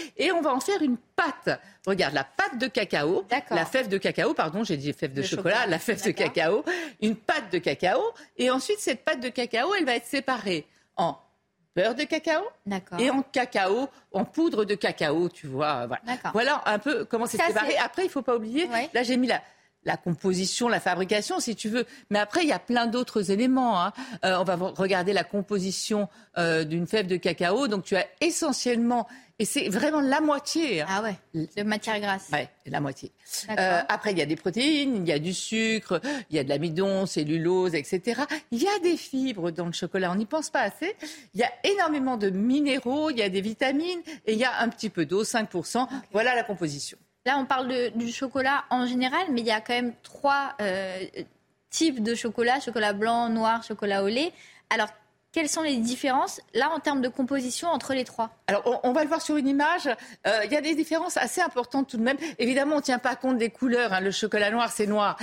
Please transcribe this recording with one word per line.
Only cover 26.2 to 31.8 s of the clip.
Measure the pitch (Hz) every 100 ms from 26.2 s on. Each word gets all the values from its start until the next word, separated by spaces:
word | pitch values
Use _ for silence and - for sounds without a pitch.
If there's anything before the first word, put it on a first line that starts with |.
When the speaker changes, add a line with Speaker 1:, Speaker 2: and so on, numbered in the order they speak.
| - -
Speaker 1:
euh, | 170 160
d'une | 156 170 175
fève | 220 190
de | 180
cacao. | 185 170 175 214 277
Donc, | 202
tu | - 190
as | - -
essentiellement, | 330 311 320 - 254 233 233 240 214 - - -
et |
c'est | 208 285 -
vraiment | 202 294 311
la | 277 285
moitié, | 311 285 - 320 320 175
hein. | 151
Speaker 2:
Ah | 190
ouais, | 220 190 _
de | 165 160 -
matière | 208 214